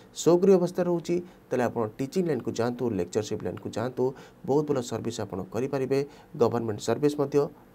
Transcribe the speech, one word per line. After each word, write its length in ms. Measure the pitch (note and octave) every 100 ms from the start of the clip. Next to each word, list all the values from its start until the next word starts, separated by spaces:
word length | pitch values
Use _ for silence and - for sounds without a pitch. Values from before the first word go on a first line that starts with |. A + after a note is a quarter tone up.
| - -
ସକ୍ରିୟ 380 | D#3 F3 F#3+
ଅବସ୍ଥାରେ 340 | F#3+ F3 F3+ F3
ରହୁଛି, 260 | F3 E3 F3 F3+ - -
ତାହେଲେ 140 | B2+
ଆପଣ 200 | A#2 A#2 G#2+ -
ଟିଚିଂ 260 | C3+ F#3+ F3
ଲାଇନ୍କୁ 240 | B2+ A#2
ଯାଆନ୍ତୁ, 320 | G#2 A#2+ B2 B2
ଲେକ୍ଚରସିପ୍ 540 | G2 F2 A2+ G#2 G#2
ଲାଇନ୍କୁ 240 | G#2+ - -
ଯାଆନ୍ତୁ, 340 | G#2 B2 C3 B2+ - - - -
ବହୁତ 200 | C#3+ D3+
ଭଲ 120 | C3+
ସର୍ଭିସ୍ 380 | A#2+ A2+ A2+ A2
ଆପଣ 180 | G#2 G2 F#2
କରିପାରିବେ, 460 | G#2 C#3 C#3 C3 C3+ C#3+ - - D3+
ଗଭର୍ଣ୍ଣମେଣ୍ଟ 460 | A#2 A#2 A#2 G#2+
ସର୍ଭିସ୍ 340 | - A#2 D3 D3
ମଧ୍ୟ 180 | C#3 C#3+ D#3 - -